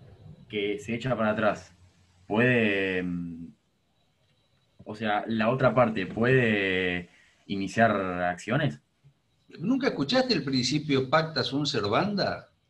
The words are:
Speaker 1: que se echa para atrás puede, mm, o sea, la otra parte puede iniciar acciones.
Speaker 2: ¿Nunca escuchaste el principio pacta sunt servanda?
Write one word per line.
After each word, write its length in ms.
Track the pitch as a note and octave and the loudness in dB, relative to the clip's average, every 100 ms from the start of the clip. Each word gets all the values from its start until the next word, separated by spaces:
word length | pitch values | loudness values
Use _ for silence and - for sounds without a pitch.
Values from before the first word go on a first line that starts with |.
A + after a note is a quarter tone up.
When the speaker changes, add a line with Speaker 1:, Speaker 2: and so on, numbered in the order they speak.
| - - - - - | -20 -20 -20 -20 -10
Speaker 1:
que 280 | G#2 G2+ G2+ | -4 -4 -4
se 140 | - A2+ | -6 -6
echa 200 | C3+ A2+ | -2 0
para 160 | G#2+ | 0
atrás 420 | G#2+ G#2+ F2+ - - _ _ _ _ - | 2 0 0 -8 -20 _ _ _ _ -4
puede, 760 | G#2+ B2+ B2 A2 G2 F#2+ F#2 | 2 4 4 2 2 0 -2
mm, 440 | F2+ F2 F2 E2+ E2+ - _ _ _ _ _ _ _ _ _ _ _ _ - | -2 -4 -6 -10 -16 -18 _ _ _ _ _ _ _ _ _ _ _ _ -14
o 100 | G#2+ | -8
sea, 280 | A2 G#2 G#2 | -2 -2 -2
la 220 | A2+ A2 | 0 2
otra 240 | C3 B2+ A#2 | 4 2 4
parte 300 | A#2 G#2 F2+ | 2 2 -4
puede 1040 | G#2+ A#2+ C3 A#2 G#2 F#2+ F#2 F#2 F2 F2 _ _ _ - | 0 4 4 4 2 2 0 0 -2 -6 _ _ _ -8
iniciar 440 | G2 F#2+ - A2+ G2+ F#2+ F2 | -6 -4 2 2 4 -2 -2
acciones. 560 | F2+ F2 - C3+ C#3+ - _ _ _ _ _ _ _ - | -2 -4 -2 0 0 -4 _ _ _ _ _ _ _ -8
Speaker 2:
¿Nunca 280 | F3+ C4 B3 | -2 0 0
escuchaste 460 | - C3+ B3+ B3+ | -2 0 0 2
el 100 | F3+ | 0
principio 640 | C3+ C3 A#2 D3+ D3+ C3 C3 | 0 0 0 -2 0 0 2
pacta 340 | D#3 D#3+ B2+ | 0 0 -4
sunt 220 | A2+ C#3 - | -4 -2 -2
servanda? 840 | A#2 G2+ B2 F#3+ G3 A2+ E2+ - _ _ | -2 0 0 0 -2 -4 -4 -12 _ _